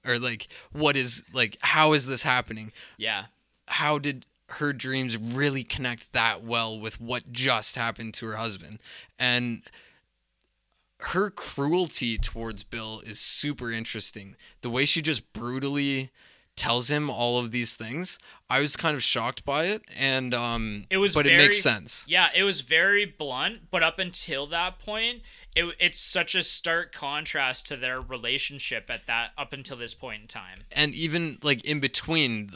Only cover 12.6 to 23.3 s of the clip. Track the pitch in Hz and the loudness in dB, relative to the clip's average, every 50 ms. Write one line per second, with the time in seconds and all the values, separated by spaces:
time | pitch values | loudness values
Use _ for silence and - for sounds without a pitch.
12.6 | - - 120 117 110 110 110 107 - 113 104 101 - - - - - 147 143 117 | -10 -10 -10 -10 -8 -8 -10 -12 -12 -6 -2 2 2 2 2 2 0 0 -2 -4
13.6 | 123 120 113 113 113 - - 110 101 - - 107 98 98 - - - - - - | -4 -4 -4 -4 -4 -4 -4 -2 -4 -4 -4 -6 -12 -14 -18 -20 -20 -20 -18 -10
14.6 | - 123 113 127 139 143 - 165 151 151 151 117 - _ - 104 117 120 127 131 | -6 -2 2 2 4 4 4 2 2 0 0 0 -2 _ -10 -8 -6 -4 -4 -2
15.6 | 135 139 143 143 143 139 139 135 131 127 _ _ - - - _ _ _ - - | -2 -2 0 0 0 0 0 -2 -4 -6 _ _ -20 -20 -20 _ _ _ -4 -2
16.6 | - - - 123 - 135 147 147 151 143 123 98 120 120 120 123 120 117 110 123 | 0 2 2 2 2 2 2 0 0 -2 -2 0 0 2 2 2 0 0 -2 -2
17.6 | 120 113 - - 110 110 123 156 180 180 - - - - - - _ - 127 131 | 0 0 0 -2 -4 -6 -6 -4 -4 -4 -4 -6 -10 -18 -20 -14 _ 0 2 2
18.6 | 143 151 - - - 165 151 139 120 - - 123 113 120 131 - - - 139 147 | 4 4 2 2 2 0 0 2 2 0 0 0 0 -2 -4 -6 -4 -2 0 0
19.6 | 165 185 208 220 - - - - 135 135 131 131 131 127 120 120 120 120 117 117 | 0 0 -2 -4 -8 -10 -4 0 2 4 4 2 0 0 -2 -2 0 0 -2 -2
20.6 | 113 110 104 101 - - 185 190 202 202 160 156 147 139 160 170 147 143 - - | -2 -4 -6 -8 -6 -2 0 2 2 4 4 4 6 8 10 10 10 10 10 8
21.6 | - 143 117 104 87 127 - - - - 156 180 180 156 - 170 190 202 185 147 | 8 6 4 2 0 -4 -6 -6 -4 0 2 4 4 4 4 4 2 2 2 0
22.6 | 135 - 156 160 175 196 202 202 208 190 - - 156 139 | 0 2 2 4 4 4 4 2 2 0 -4 -10 -8 -6